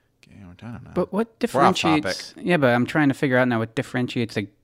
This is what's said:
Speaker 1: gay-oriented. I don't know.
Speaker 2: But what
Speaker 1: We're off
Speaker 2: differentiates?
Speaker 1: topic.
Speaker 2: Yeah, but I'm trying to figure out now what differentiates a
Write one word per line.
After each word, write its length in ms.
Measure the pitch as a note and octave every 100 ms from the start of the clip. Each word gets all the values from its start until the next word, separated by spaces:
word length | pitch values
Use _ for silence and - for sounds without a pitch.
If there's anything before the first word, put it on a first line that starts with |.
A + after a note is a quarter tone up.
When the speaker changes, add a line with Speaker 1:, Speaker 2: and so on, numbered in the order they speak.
| _ _
Speaker 1:
gay-oriented. 420 | _ - F#2 F2+ A#2
I 40 |
don't 120 | A#2 -
know. 60 |
Speaker 2:
But 180 | F3 F3+
what 160 | F#3+ A3+
Speaker 1:
We're 340 | - A#3+ C3
off 140 | C#3 F3+
Speaker 2:
differentiates? 500 | - D#3 F#2+ F#2 -
Speaker 1:
topic. 140 | - -
Speaker 2:
Yeah, 100 | F3
but 160 | C3
I'm 120 | A#2+ A#2+
trying 240 | D#3+ C#3+
to 40 |
figure 240 | B2+ C#3+ B2+
out 100 | B2+
now 100 | A#2
what 160 | A2+ -
differentiates 640 | - B2+ B2 B2+ A2+ A2+
a 100 | G2+ _